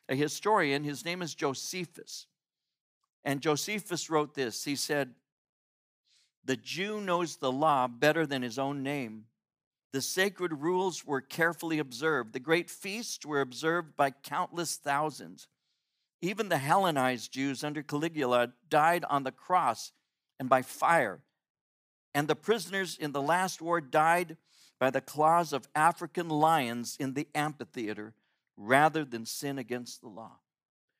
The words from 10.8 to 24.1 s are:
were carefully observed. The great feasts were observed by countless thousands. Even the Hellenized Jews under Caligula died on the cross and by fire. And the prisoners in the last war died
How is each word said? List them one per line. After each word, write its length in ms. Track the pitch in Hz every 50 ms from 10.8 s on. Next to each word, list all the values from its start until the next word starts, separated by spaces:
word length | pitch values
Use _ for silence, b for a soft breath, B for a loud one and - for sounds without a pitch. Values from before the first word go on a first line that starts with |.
| 196 190 156 - -
were 160 | 143 143 135
carefully 580 | - - - 165 160 170 165 - 170 165 160 151
observed. 540 | 147 131 120 117 151 160 156 131 117 110 110
The 80 | 143
great 280 | 123 151 165 175 170 -
feasts 560 | - - - 196 196 226 226 - - - -
were 160 | 143 151 143
observed 560 | 135 127 123 117 147 160 165 175 165 151 -
by 140 | - 143 139
countless 680 | 131 - - - 143 165 180 - 160 170 170 - -
thousands. 680 | - - 147 139 143 156 151 131 - 98 85 87 - - - _ _ _ _ _ _ _ _ _ _ _ _ _ _
Even 280 | - 180 208 196 226 190
the 100 | 175 139
Hellenized 720 | 135 143 170 196 190 180 156 139 127 127 127 113 - -
Jews 320 | - 131 135 139 131 - 151
under 220 | 151 147 151 139
Caligula 680 | - 147 143 156 170 165 151 135 123 127 123 120 120 - _ _ _
died 360 | 156 151 151 165 175 175 170
on 180 | - 143 139 131
the 80 | 131
cross 600 | - _ - - 180 180 160 123 113 - - - - _ _ _ _ _ _ _ _ -
and 80 | 131 123
by 140 | 131 127 123
fire. 600 | - - - - 139 170 160 127 101 85 - - _ _ _ _ _ _ _ _ _ _ _ _ _ _ _ _ _ -
And 140 | 143 151
the 80 | 151 151
prisoners 640 | - - 202 226 226 165 175 196 190 190 165 - -
in 140 | 156 147 131
the 100 | 143 135
last 400 | 147 165 180 190 180 - - 165
war 180 | 170 170 170
died 560 | 147 127 139 156 156 160